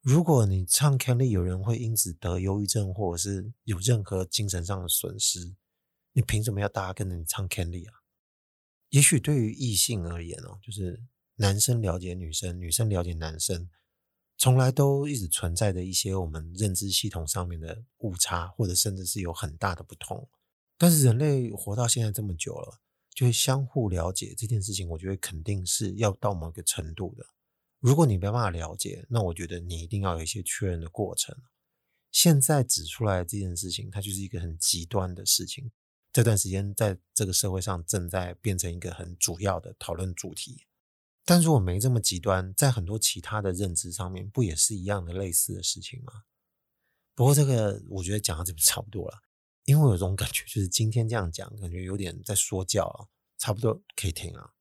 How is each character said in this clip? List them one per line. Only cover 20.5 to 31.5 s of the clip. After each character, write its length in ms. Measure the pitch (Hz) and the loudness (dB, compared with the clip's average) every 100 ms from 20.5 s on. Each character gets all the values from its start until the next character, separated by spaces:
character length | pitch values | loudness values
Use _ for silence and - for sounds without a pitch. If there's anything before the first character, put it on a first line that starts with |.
| _ _ _ | _ _ _
但 140 | 170 | 6
是 120 | 160 | 6
人 160 | 131 113 | 6 4
类 320 | 151 139 120 | 2 2 -2
活 240 | 104 - | -6 -6
到 140 | 104 117 | -2 0
现 160 | - | 2
在 80 | 110 | 0
这 100 | 101 | -2
么 120 | 104 82 | -4 -4
久 180 | - | -6
了， 260 | 76 - - _ _ _ | -8 -10 -16 _ _ _
就 120 | - 123 | 2 4
会 60 | |
相 320 | 117 - 135 | 4 2 2
互 240 | 135 143 107 | 0 0 0
了 240 | 90 85 | 0 0
解 220 | 98 - - | -2 -8 -8
这 100 | 107 | -2
件 140 | 113 | -2
事 120 | 98 | -2
情， 160 | 95 87 | -6 -6
我 100 | 82 | -6
觉 100 | 95 | -6
得 80 | 95 | -6
肯 260 | - 80 | -6 -8
定 220 | 80 101 | -4 -4
是 300 | 90 - 101 | -2 -2 -2
要 160 | 98 107 | 0 0
到 220 | 95 110 | 2 -2
某 160 | 95 82 | -2 -6
个 120 | 80 | -6
程 320 | 82 - 80 | -4 -4 -6
度 200 | 80 90 | -6 -8
的。 100 | - - _ _ _ _ _ | -10 -20 _ _ _ _ _
如 180 | 123 143 | 4 6
果 80 | |
你 120 | 156 98 | 6 4
没 140 | 98 | 0
办 40 | |
法 160 | 117 107 | 0 -2
了 260 | 85 80 80 | -2 -8 -8
解， 300 | 104 98 - | -8 -8 -2
那 140 | 117 | 0
我 120 | 92 | 0
觉 120 | 82 85 | -2 -6
得 120 | 87 | -8
你 220 | 87 85 | -8 -10
一 60 | 85 | -4
定 160 | 104 | -2
要 140 | 95 82 | 0 -2
有 60 | |
一 40 | 80 | -4
些 160 | - | -6
确 260 | 90 - 98 | -6 -4 -2
认 120 | 87 | -2
的 80 | 82 | -6
过 280 | - 98 90 | -6 -4 -4
程。 200 | - - - | -6 -8 -20